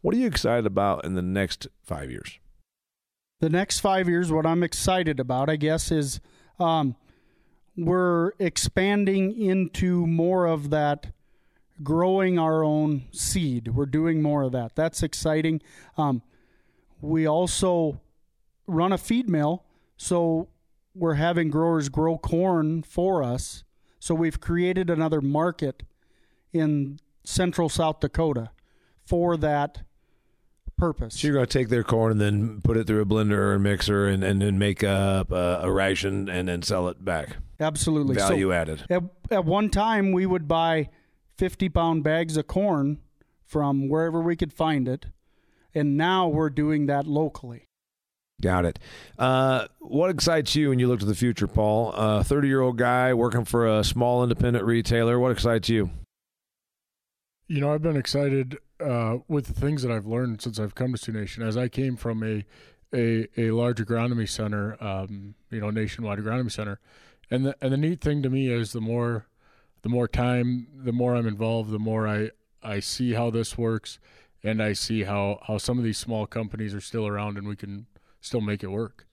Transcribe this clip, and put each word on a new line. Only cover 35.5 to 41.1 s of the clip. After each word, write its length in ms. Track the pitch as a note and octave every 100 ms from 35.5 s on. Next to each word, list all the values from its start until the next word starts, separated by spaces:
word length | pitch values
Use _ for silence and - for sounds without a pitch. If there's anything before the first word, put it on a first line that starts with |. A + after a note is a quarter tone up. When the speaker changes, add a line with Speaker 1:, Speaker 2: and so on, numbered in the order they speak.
| F2+
Speaker 1:
a 80 | F2+
ration 560 | F#2+ G2 F#2+ G2 G2 F#2+
and 180 | F2+ F#2
then 140 | F2
sell 260 | - G2 F2+
it 160 | F2
back. 320 | F#2+ E2 C#2+ - - -
Speaker 2:
Absolutely. 560 | D#3 D3+ - D#3 C#3+ G2
So 140 | G2
Speaker 1:
Value 240 | G2 F#2+
added. 320 | F2+ D#2 D#2 -
Speaker 2:
at, 140 | F3+ F3 - -
at 140 | G#3+
one 260 | E3 F#3+ G#3+
time, 440 | G3 G#3+ A3 G3
we 120 | F#3 F#3+
would 220 | F#3 D3
buy 400 | E3 E3 D#3+ D3 - _